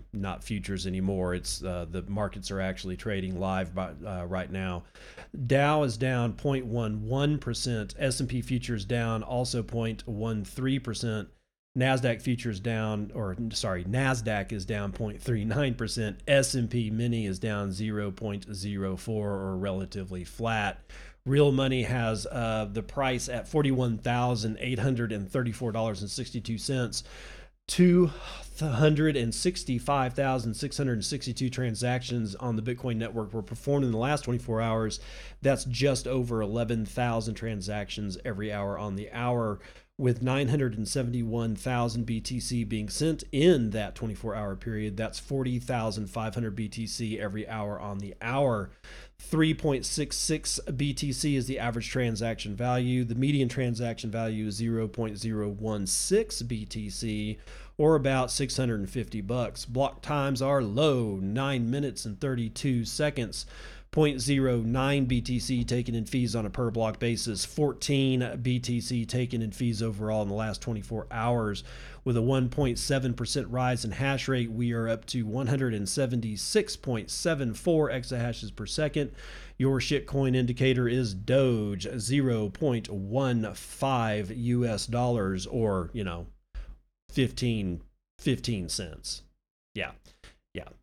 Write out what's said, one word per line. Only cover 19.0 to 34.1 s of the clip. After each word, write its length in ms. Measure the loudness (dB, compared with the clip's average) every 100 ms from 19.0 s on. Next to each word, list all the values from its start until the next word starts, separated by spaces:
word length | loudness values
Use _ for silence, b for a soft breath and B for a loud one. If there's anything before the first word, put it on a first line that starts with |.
| -2 -2 0
or 260 | -2 -2 -2
relatively 680 | -2 -2 -4 -6 -6 -6 -8
flat. 560 | -4 0 2 0 -2 -10 B B B 2
Real 280 | 6 8
money 300 | 6 4 2
has, 440 | 2 2 2 0 -2
uh, 400 | -2 0 0 -2
the 120 | -4
price 440 | -4 -2 0 0 -2
at 200 | -6 -2
forty-one 500 | 2 4 4 2 0
thousand 600 | 0 2 2 2 -2 -2
eight 180 | -2 0
hundred 340 | 2 2 0
and 200 | -2 -2
thirty-four 400 | 0 0 -2 -2
dollars 300 | 0 -2 -2
and 100 | -6
sixty-two 480 | -6 -6 -6 -4 -4
cents. 460 | -2 0 0 -4 -8 B B B B B 0
Two 440 | 6 8 10 6 B B B B -6
hundred 560 | -2 4 6 6 4 2
and 180 | 0
sixty-five 800 | 0 0 0 0 0 2 2 2
thousand 400 | 2 2 2 0
six 240 | -2 -4 0
hundred 160 | 0
and 120 | 0 -2
sixty-two 440 | -4 -4 -2 -2
transactions 840 | 0 -2 0 0 0 -2 -2 -2 -2
on 200 | -2 -2
the 60 |
Bitcoin 360 | -2 -2 -2 -2
network 360 | -2 -4 -4
were 80 | -4
performed 440 | -6 -6 0 2 4
in 60 |
the 60 | 2
last 280 | 2